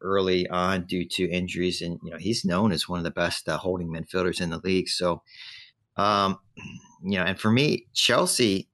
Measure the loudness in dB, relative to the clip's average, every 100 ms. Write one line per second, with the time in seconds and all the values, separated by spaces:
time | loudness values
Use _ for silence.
0 | -2 0 2 2 0 0 0 0 -2 -4
1 | -4 -2 -2 -2 -2 -2 -2 -2 -6 -8
2 | -10 -8 -4 -2 0 2 2 2 -2 -4
3 | -4 -2 -2 -2 -4 -4 -2 -2 -4 -8
4 | -4 -2 0 0 -4 -2 0 0 0 0
5 | 0 0 -6 -20 -18 -18 -20 _ _ 0
6 | 2 4 2 0 _ -18 -16 -18 -20 -10
7 | -2 0 0 0 4 4 4 0 -4 0
8 | 4 4 4 4 2 2 -2